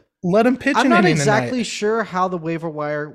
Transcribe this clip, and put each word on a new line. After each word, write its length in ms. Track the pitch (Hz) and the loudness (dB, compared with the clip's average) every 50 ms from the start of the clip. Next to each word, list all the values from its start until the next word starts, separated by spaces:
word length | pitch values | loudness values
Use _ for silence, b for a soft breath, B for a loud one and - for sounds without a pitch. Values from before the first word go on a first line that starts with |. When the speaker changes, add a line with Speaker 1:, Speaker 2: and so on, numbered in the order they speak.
| _ _ _ _ - | _ _ _ _ -4
Speaker 1:
let 220 | 175 180 214 233 | 0 2 4 4
him 100 | 254 262 262 | 2 2 0
pitch 180 | - 269 277 | -2 0 2
Speaker 2:
I'm 100 | 214 254 | 2 4
Speaker 1:
an 40 | 262 | 4
Speaker 2:
not 80 | 233 233 | 4 4
Speaker 1:
inning 120 | 196 165 156 | 4 4 4
Speaker 2:
exactly 380 | - 143 214 208 226 247 240 254 247 | 2 2 2 2 2 0 -2 -2 -4
Speaker 1:
tonight. 80 | 220 | -4
Speaker 2:
sure 360 | - - - 202 208 220 226 208 | -4 -6 -4 -2 -2 0 -2 -2
how 240 | 175 180 185 185 190 | -4 -2 -2 -2 -2
the 80 | 180 | -2
waiver 320 | 175 156 165 165 165 160 170 | -6 -6 -6 -6 -6 -6 -8
wire 400 | 151 151 147 147 151 147 147 151 135 | -8 -6 -6 -6 -4 -6 -6 -10 -12